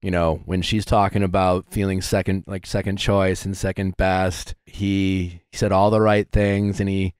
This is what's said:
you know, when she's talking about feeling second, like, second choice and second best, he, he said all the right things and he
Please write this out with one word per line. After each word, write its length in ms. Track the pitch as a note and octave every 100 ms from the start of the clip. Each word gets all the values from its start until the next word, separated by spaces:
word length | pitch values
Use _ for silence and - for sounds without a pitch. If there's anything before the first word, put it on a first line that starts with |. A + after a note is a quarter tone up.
you 100 | G2+
know, 300 | F2+ E2 D#2 -
when 160 | F#2
she's 220 | F2 A2 G2+
talking 360 | A#2 G2 G#2
about 440 | G2 F#2+ F#2 F2+ -
feeling 300 | - G2 F#2+
second, 440 | - G#2 F#2 F#2+ F2
like, 200 | F#2+ -
second 300 | G2+ G2 G2
choice 460 | - G2+ F#2+ F#2
and 100 | G2 G2
second 400 | G2 F#2+ F#2+ F2
best, 580 | F#2+ F#2 F#2 F2+ - -
he, 760 | _ - G2+ G2 F#2+ F#2+ F2 F2 _
he 80 | -
said 120 | G#2+
all 180 | F#2 G#2
the 100 | G#2+
right 300 | G#2+ G#2 G2+
things 480 | G#2+ G2+ G2+ G2+ G2
and 80 | G2
he 260 | G2 F#2+ -